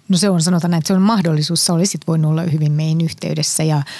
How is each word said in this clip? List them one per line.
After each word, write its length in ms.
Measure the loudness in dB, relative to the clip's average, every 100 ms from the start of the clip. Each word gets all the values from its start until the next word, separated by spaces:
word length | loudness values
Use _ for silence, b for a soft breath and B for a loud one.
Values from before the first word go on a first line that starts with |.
| -2
No 80 | 0
se 140 | 2
on, 120 | 2
sanotaan 280 | 2 0 2
näin, 80 | 0
että 100 | 2
se 60 |
on 80 | 2
mahdollisuus. 640 | 4 2 2 0 0 -2 0
Sä 60 |
olisit 260 | 0 0 -2 -2
voinut 240 | 0 0
olla 120 | 0
hyvin 300 | 0 0 0
meihin 280 | 0 0 0
yhteydessä. 600 | -2 -4 -6 -4 -4 -2
Ja, 200 | 0 0 -2 B